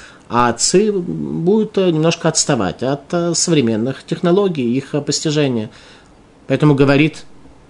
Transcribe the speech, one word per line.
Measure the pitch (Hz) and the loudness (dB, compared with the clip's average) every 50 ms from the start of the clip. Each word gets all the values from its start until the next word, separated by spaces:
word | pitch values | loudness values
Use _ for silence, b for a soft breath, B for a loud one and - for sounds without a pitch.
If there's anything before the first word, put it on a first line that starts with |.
| B B B B B - | B B B B B -4
а | 101 120 123 120 | 0 0 2 2
отцы | 113 - - - - 180 214 214 202 | 0 0 0 2 2 2 2 2 0
будут, | 190 175 180 160 160 147 139 147 160 165 175 208 220 214 208 - 202 | -2 -4 -6 -6 -6 -6 -6 -6 -2 0 2 2 2 0 0 -2 0
э, | 190 185 | 0 2
немножко | 165 156 156 165 165 - - 165 | 2 2 2 0 0 0 -2 -2
отставать | 156 - - - 151 117 98 90 82 - 113 | -2 0 0 0 0 0 0 -2 -4 -4 -4
от, | 131 143 139 - - - | -4 -4 -4 -6 -6 -4
э, | 175 170 175 170 | -2 -2 -2 -2
современных | - - - 170 151 127 113 113 107 113 131 131 - - | -2 0 2 2 2 2 2 0 0 -2 -4 -6 -8 -10
технологий, | - 170 - - 170 175 202 202 190 170 151 123 117 120 | -8 -6 -2 0 2 2 2 2 0 0 -2 -2 -2 -2
их, | 135 131 - - | -2 -4 -4 -6
э, | 147 | -6
постижения. | 139 - 139 - - 165 147 151 147 139 123 117 107 B B B B B B B B B - - - _ _ - - | -4 -4 -4 -4 -2 -2 0 0 0 0 0 -2 -4 B B B B B B B B B -20 -20 -20 _ _ -14 -6
Поэтому | - 135 131 151 151 147 | -4 0 2 4 4 4
говорит | 135 143 135 139 139 151 160 - - - - - - - - - - - | 4 4 4 4 4 2 2 -2 -6 -14 -20 -20 -20 -20 -20 -20 -20 -20